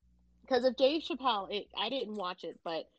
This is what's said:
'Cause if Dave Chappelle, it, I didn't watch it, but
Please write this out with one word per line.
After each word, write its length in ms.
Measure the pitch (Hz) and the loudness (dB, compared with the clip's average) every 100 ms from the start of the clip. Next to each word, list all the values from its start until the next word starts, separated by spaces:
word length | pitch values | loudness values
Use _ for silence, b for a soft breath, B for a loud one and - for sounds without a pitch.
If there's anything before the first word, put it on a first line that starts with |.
| _ _ _ _ - | _ _ _ _ 0
'Cause 160 | 254 | 4
if 120 | 254 233 | 4 4
Dave 240 | 269 311 | 4 4
Chappelle, 500 | - 294 262 214 175 | -2 -2 0 0 -2
it, 160 | 202 - - | -6 -6 -6
I 120 | 214 | -4
didn't 260 | 269 208 214 | -2 -4 -6
watch 280 | 180 190 165 | -6 -6 -10
it, 140 | - | -8
but 260 | 175 160 - | -6 -6 -6